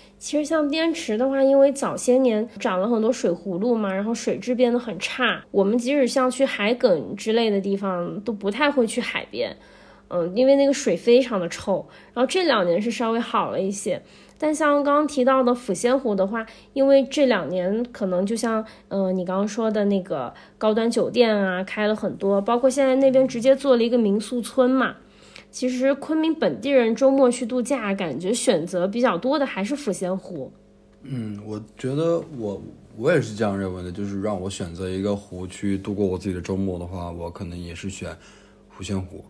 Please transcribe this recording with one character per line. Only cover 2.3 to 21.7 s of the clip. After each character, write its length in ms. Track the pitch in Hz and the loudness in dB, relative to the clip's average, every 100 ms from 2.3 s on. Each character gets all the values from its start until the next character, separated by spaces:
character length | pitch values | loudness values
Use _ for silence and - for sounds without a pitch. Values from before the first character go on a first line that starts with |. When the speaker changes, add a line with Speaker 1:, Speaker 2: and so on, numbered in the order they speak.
| 214 226 202 | 2 -2 -4
Speaker 1:
长 200 | 208 180 | -2 0
了 80 | 208 | 0
很 120 | 233 | 2
多 100 | 220 | 2
水 200 | 254 202 | 0 0
葫 280 | 170 196 175 | -2 -4 -2
芦 160 | 226 | 0
嘛， 180 | 233 202 | 0 0
然 120 | 190 | -2
后 100 | 208 | -2
水 240 | 226 - 190 | -4 -2 -4
质 160 | 208 | -2
变 180 | 240 247 | 2 2
得 60 | 240 | 2
很 180 | 233 180 | -2 -6
差， 440 | - - 240 165 - | -6 -2 -2 -2 -2
我 140 | - | 0
们 120 | 196 240 | 2 2
即 160 | 233 | 2
使 140 | 285 247 | 2 2
像 240 | 277 254 | 2 0
去 140 | 247 | 2
海 300 | 269 - 208 | 0 0 0
埂 400 | 240 240 165 98 | 2 2 2 0
之 180 | 196 214 | -6 0
类 180 | 220 226 | 2 2
的 100 | 196 | 0
地 160 | 196 196 | 0 -2
方 440 | 196 180 175 165 | -2 -4 -4 -6
都 120 | 202 | -8
不 180 | 208 196 | -6 -4
太 200 | 214 294 | 0 0
会 160 | 285 220 | 2 0
去 140 | - | -2
海 260 | 220 - - | -6 -6 -8
边。 260 | 113 110 - - - - - - | -6 -6 -8 -18 -20 -20 -20 -8
嗯， 220 | 180 170 190 | -4 -2 2
因 100 | 262 | 4
为 80 | 277 | 6
那 100 | 277 | 4
个 60 | |
水 220 | 277 - 175 | 2 0 0
非 240 | - 240 | 4 4
常 200 | 247 214 | 4 -2
的 80 | 170 | -4
臭， 360 | - - 180 - - - | -6 -4 -4 -4 -16 -10
然 100 | - | -2
后 80 | 262 | 0
这 140 | 370 | 2
两 200 | 339 233 175 | 2 2 2
年 140 | 170 | 0
是 100 | 220 | 0
稍 200 | - 233 | -2 -2
微 60 | 226 | -2
好 320 | 233 220 156 | 0 -2 0
了 100 | 117 | -2
一 100 | 190 | -4
些。 300 | 202 214 160 - - - - | -4 -4 -6 -8 -20 -20 -4
但 180 | 302 | -2
像 280 | 302 302 285 | 2 2 4
刚 120 | 285 285 | 4 2
刚 100 | 302 | 2
提 180 | 285 | 2
到 180 | 247 269 | 4 4
的 100 | 247 | 4
抚 200 | 247 - | 0 -2
仙 260 | 185 240 269 | -2 0 0
湖 160 | 262 | 0
的 120 | 196 190 | 0 0
话， 180 | 226 220 - - | -2 -8 -14 -8
因 140 | 277 269 | 0 6
为 180 | 277 269 | 6 4
这 160 | 302 269 | 2 4
两 220 | 208 156 | 2 0
年 360 | 185 180 214 247 | -2 -2 -2 -4
可 160 | - 196 | -6 -2
能 180 | 180 | 0
就 120 | 196 226 | -2 -2
像， 280 | 233 220 220 - - | -2 -2 -4 -12 -8
呃， 220 | 196 190 | -4 -2
你 120 | 185 | -2
刚 120 | 180 185 | -2 -2
刚 120 | 208 | -2
说 220 | 208 220 | -2 -2
的 140 | 214 202 | 0 0
那 140 | 196 | 0
个 300 | 185 156 120 - - - | -2 -6 -6 -10 -20 -4
高 160 | 220 | 0
端 140 | 214 226 | 2 2
酒 180 | 233 175 | 0 0
店 240 | 220 233 | 4 4
啊， 300 | 208 190 180 | 4 0 -2
开 220 | 190 | -4